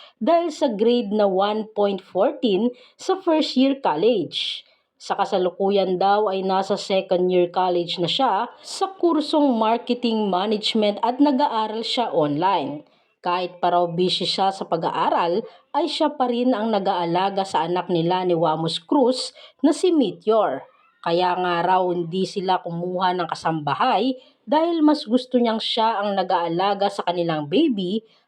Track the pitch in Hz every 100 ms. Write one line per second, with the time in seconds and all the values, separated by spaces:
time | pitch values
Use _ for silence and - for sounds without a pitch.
0 | - - 220 339 339 - 285 202 226 240
1 | 208 214 202 185 202 220 214 208 202 190
2 | - 180 262 302 226 185 247 - - -
3 | - 370 339 311 - 254 269 269 190 151
4 | 214 220 143 - - - - _ _ _
5 | - 196 190 196 180 - 196 202 190 180
6 | 196 208 214 190 190 190 196 196 - 190
7 | - 180 180 180 175 185 185 175 165 190
8 | 170 - 254 190 247 - - - 381 -
9 | 339 311 302 311 285 226 220 240 247 247
10 | 240 220 202 180 208 214 - 220 208 208
11 | 226 254 294 254 277 220 220 226 226 254
12 | 226 156 147 147 185 180 135 147 - _
13 | _ _ 180 180 175 - 175 175 170 165
14 | 185 - 185 - 190 190 - 165 170 160
15 | 190 254 175 190 - - _ 285 320 -
16 | 302 302 247 240 247 208 226 208 196 180
17 | 170 180 196 196 190 160 165 180 175 170
18 | 165 185 185 170 165 160 165 - - 285
19 | 240 254 - - - _ 294 311 370 320
20 | 196 170 214 220 196 135 - _ _ _
21 | 170 170 180 180 180 170 175 185 180 175
22 | 165 190 185 202 185 180 170 170 180 180
23 | 185 180 160 - 170 160 143 - 254 185
24 | 262 254 - _ 214 302 339 339 302 302
25 | 214 254 - 247 233 220 - 233 220 202
26 | 208 196 180 180 170 170 196 196 202 -
27 | 180 175 170 156 147 202 320 202 180 214
28 | - _